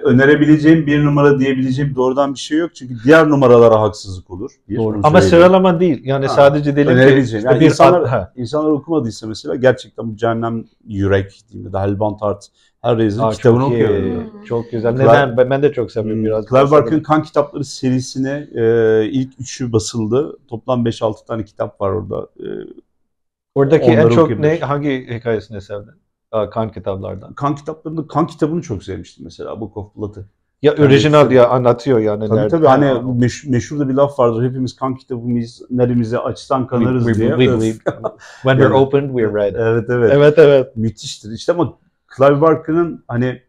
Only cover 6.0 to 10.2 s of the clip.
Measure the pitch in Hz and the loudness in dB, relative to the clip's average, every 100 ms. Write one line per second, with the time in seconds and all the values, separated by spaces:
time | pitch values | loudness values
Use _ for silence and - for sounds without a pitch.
6 | 127 139 135 139 143 147 147 143 139 127 | -4 -4 -2 4 4 4 -2 0 2 6
7 | 135 135 120 110 117 131 156 - 135 175 | 6 4 0 -4 0 4 4 6 4 4
8 | 127 117 92 - 117 151 156 147 147 160 | 0 -4 -6 -12 -8 -4 -2 -2 -2 -4
9 | 117 104 110 110 147 156 127 123 113 - | -4 -8 -12 -12 -8 0 0 0 -8 -12
10 | 113 107 | -12 -6